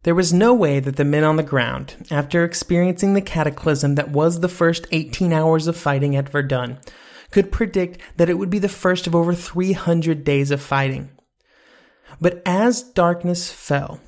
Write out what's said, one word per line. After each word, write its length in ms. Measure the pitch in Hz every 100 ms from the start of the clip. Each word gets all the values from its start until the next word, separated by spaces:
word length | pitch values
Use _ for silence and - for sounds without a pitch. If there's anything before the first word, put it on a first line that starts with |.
There 140 | 170
was 180 | 170 175
no 200 | 175 226
way 260 | 247 160 139
that 160 | 135
the 100 | 135
men 180 | 143 147
on 120 | 156
the 80 | 156
ground, 640 | 143 139 117 127 135 - -
after 340 | 147 143 170
experiencing 680 | 170 - - 175 180 180 196
the 80 | 196
cataclysm 760 | 196 165 151 143 160 139 139
that 140 | 143 143
was 300 | 147 160 170
the 80 | 175
first 400 | - 170 165 -
eighteen 400 | 160 160 - 180
hours 360 | 160 160 160 160
of 100 | 170
fighting 380 | 147 139 143
at 140 | 139 139
Verdun, 500 | 147 135 127 123 131 - - - - -
could 220 | 208 196
predict 480 | - 220 190 180 180 - -
that 120 | 170
it 100 | 180
would 100 | 196
be 100 | 202
the 100 | 190
first 360 | - 185 180 175
of 60 |
over 220 | 170 170
three 380 | 175 - 175 185
hundred 500 | 190 170 170 160 151
days 260 | 143 143 139
of 120 | 139
fighting. 480 | - 139 135 131 139 _ _ _ _ _ _ - _ _ - -
But 220 | 175 175 180
as 340 | 180 233 240
darkness 680 | - - 170 175 175 175 -
fell 480 | - - 143 143 -